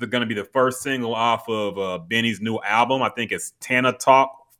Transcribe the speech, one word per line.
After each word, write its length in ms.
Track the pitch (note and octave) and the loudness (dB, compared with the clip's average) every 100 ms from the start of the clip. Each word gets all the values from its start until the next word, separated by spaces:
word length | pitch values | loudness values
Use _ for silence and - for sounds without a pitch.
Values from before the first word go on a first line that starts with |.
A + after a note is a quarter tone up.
| A2+ | -6
gonna 160 | B2 A2+ | -4 -2
be 80 | G#2 | -4
the 100 | G2 | -4
first 360 | C3+ C3 B2+ | 0 0 0
single 320 | C#3+ C3 A#2 | -4 -4 -4
off 360 | A2+ A#2 C3 A#2 | 0 0 0 -2
of, 280 | A2 G#2 F#2+ | -4 -4 -4
uh, 200 | F#2+ F2+ | -4 -6
Benny's 420 | E2 A2+ A#2 G2 | -2 0 0 -2
new 200 | G#2+ A2 | -4 -4
album. 400 | G2+ G#2+ A#2+ C3+ | 0 2 2 2
I 80 | A2+ | -2
think 240 | - A2+ | -2 -6
it's 180 | F2+ - - | -6 -8 -14
Tana 320 | - B2+ B2+ | -4 0 2
Talk 400 | B2 - C3+ C3+ - _ _ | 2 6 6 6 -2 _ _